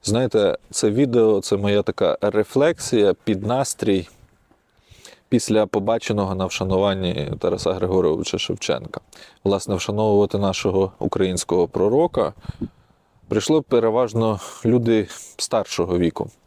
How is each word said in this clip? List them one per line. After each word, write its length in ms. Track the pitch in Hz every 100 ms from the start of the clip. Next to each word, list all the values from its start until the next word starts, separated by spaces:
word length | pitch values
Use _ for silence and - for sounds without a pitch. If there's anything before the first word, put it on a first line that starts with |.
Знаєте, 540 | - 110 127 113 101 - -
це 180 | - 113
відео, 520 | 110 139 120 110 104
це 160 | - 101
моя 240 | 101 101
така 360 | 98 - 90 -
рефлексія 920 | 104 104 104 - 147 165 - 120 101 90
під 220 | - 98 104
настрій 600 | 127 135 - - 98 85 _ _ _ _ _ _ _ _ - - - _
після 360 | 123 - 107 104
побаченого 720 | 107 98 113 - 104 95 95
на 100 | 92
вшануванні 880 | - 92 92 101 95 92 80 73 -
Тараса 340 | 87 92 85
Григоровича 640 | 92 92 92 85 80 82 80
Шевченка. 640 | - - - 69 - - _ - - _
Власне, 320 | 98 98 - 95
вшановувати 600 | - 104 107 101 101 101
нашого 540 | 98 92 101 95 95 -
українського 680 | - - 92 90 - 87 85
пророка 680 | - 95 127 170 - 73 - - - - _ _ _ _ _ _
прийшли 300 | 107 - 156
переважно 760 | 143 123 113 113 123 110 113 104 - - 113
люди 420 | 123 113 110 98 - - -
старшого 600 | - 117 95 - 90 90
віку 320 | 85 - - _